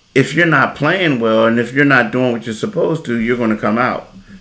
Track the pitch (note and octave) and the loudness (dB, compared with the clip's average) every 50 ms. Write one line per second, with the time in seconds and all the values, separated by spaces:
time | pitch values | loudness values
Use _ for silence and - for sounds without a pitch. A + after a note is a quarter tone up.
0 | _ _ - C3+ C3+ - D#3 D#3+ F3 E3 D3+ C3+ B2 A2+ - - D3 D3+ F3+ G3 | _ _ 0 0 0 0 0 0 2 2 2 2 2 0 -2 -2 -2 -2 0 0
1 | F3+ D#3 C3+ A#2 A2+ A2+ A2 A2 A2+ A2+ A#2 A#2+ A2+ A2+ C3 C#3 D3 C#3+ C3+ A#2+ | 0 0 0 0 0 2 2 4 4 4 2 0 -2 0 0 2 2 4 4 4
2 | A#2 G#2+ A#2+ B2+ B2+ B2 A#2 A2 A2 A#2 G#2+ - - G#2+ - E3 - - D#3+ D#3 | 2 2 0 0 0 0 -2 -2 -6 -8 -8 -6 -6 -4 -2 -2 -2 -2 -2 -4
3 | - A#2+ A#2+ A#2 A2 A#2 B2 A#2+ A#2 A2 A2 G#2+ - G#2+ G#2+ A#2+ B2+ A#2 F#2+ - | -4 -4 -4 -2 -2 -2 -2 0 0 0 -2 0 -2 -2 0 0 0 -2 -2 -6
4 | - - - - - - - - | -10 -14 -20 -20 -20 -20 -20 -14